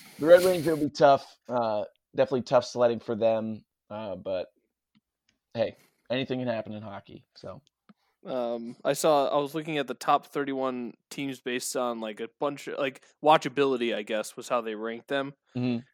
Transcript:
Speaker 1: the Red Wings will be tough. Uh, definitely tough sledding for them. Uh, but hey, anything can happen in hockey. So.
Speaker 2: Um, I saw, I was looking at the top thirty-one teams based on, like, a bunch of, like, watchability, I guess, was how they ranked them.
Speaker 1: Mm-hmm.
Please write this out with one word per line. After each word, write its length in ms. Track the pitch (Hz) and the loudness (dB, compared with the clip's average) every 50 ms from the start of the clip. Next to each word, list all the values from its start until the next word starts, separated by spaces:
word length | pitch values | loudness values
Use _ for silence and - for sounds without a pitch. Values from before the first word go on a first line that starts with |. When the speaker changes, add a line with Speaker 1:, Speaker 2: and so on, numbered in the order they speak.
| - - - - | -20 -20 -8 0
Speaker 1:
the 80 | 139 | 8
Red 180 | 160 175 180 180 | 8 8 10 8
Wings 220 | 185 185 175 135 | 6 2 2 0
will 100 | 165 160 | 0 0
be 140 | 147 151 139 | 0 0 -2
tough. 360 | - - 160 143 139 139 - - - _ _ - | 2 6 8 8 8 6 4 -6 -20 _ _ -4
Uh, 360 | 123 123 117 110 107 104 101 - _ _ _ _ - | -2 0 0 0 0 -2 -4 -6 _ _ _ _ 0
definitely 260 | 131 135 - 135 127 113 | 0 0 2 2 -2 0
tough 220 | - 139 123 123 | 4 2 2 2
sledding 360 | - - 123 120 120 117 110 | 2 0 2 2 2 2 0
for 140 | - - 117 | -4 -6 -4
them. 480 | 104 110 113 113 110 110 110 110 104 _ _ _ _ _ - | 0 2 2 2 2 -2 -4 -8 -10 _ _ _ _ _ -14
Uh, 260 | 104 107 110 104 92 | -12 -10 -10 -10 -10
but 320 | 92 - 92 95 90 87 - _ _ _ _ _ _ _ _ _ _ _ _ _ _ _ _ _ _ _ _ - | -10 -8 -6 -4 -4 -6 -8 _ _ _ _ _ _ _ _ _ _ _ _ _ _ _ _ _ _ _ _ -4
hey, 220 | 117 110 92 - _ _ _ _ _ _ - | -4 -4 -4 -4 _ _ _ _ _ _ -6
anything 280 | 120 131 135 - 135 127 | -4 -4 -2 -4 -4 -6
can 80 | 127 123 | -4 -4
happen 240 | 113 110 110 104 107 | -4 -6 -6 -10 -12
in 100 | 104 110 | -12 -12
hockey. 420 | 104 98 98 - - - - _ _ _ | -12 -14 -14 -16 -18 -20 -20 _ _ _
So. 260 | - - 95 92 - _ _ _ _ _ _ - _ _ _ _ _ - | -18 -16 -16 -16 -16 _ _ _ _ _ _ -20 _ _ _ _ _ -12
Speaker 2:
Um, 480 | 196 131 127 120 117 120 117 117 117 131 _ - | -8 -6 -4 -4 -4 -6 -6 -8 -12 -14 _ -2
I 100 | - 143 | -2 -2
saw, 340 | - - 160 151 143 135 - | 2 4 4 4 4 4 2
I 80 | - 147 | 0 0
was 140 | 143 135 147 | -2 -2 -6
looking 240 | 160 151 165 156 147 | -8 -6 -4 -4 -4
at 80 | 135 | -4
the 80 | 123 123 | -4 -6
top 320 | - - - 147 139 139 | -6 0 2 2 2 2
thirty-one 680 | - - 151 143 139 135 131 131 131 127 123 120 113 - _ _ - | -2 -6 -6 -4 -4 -4 -4 -4 -4 -4 -6 -8 -10 -12 _ _ -16
teams 320 | - - 143 135 131 120 | -12 -8 -8 -8 -8 -8
based 360 | - 127 123 127 - - - | -6 -6 -6 -4 -6 -4 -4
on, 240 | 139 123 120 120 113 | -2 -2 -2 -4 -4
like, 180 | 110 110 107 104 | -6 -8 -8 -10
a 100 | 113 113 _ - | -12 -12 _ -6
bunch 260 | 147 143 143 - - | -4 -4 -4 -6 -10
of, 100 | - - | -10 -6
like, 260 | - 143 135 131 - _ _ _ - - | -4 -4 -4 -4 -8 _ _ _ 0 4
watchability, 680 | 151 160 156 - 143 127 143 143 135 131 120 120 117 104 | 6 6 6 4 0 0 2 2 2 2 0 0 -2 -2
I 80 | 107 107 | -4 -4
guess, 340 | 104 110 107 107 - - | -4 -4 -4 -4 -4 -10
was 120 | - 117 - | -14 -6 -2
how 120 | 131 120 | -2 -2
they 140 | 113 113 107 | -2 -4 -8
ranked 320 | 104 110 113 113 120 - | -8 -8 -8 -10 -10 -8
them. 280 | - 139 139 135 139 143 _ _ _ - | -6 -4 -4 -4 -6 -10 _ _ _ -8
Speaker 1:
Mm-hmm. 220 | 123 123 127 120 117 127 _ | -4 -4 -2 -2 -4 -6 _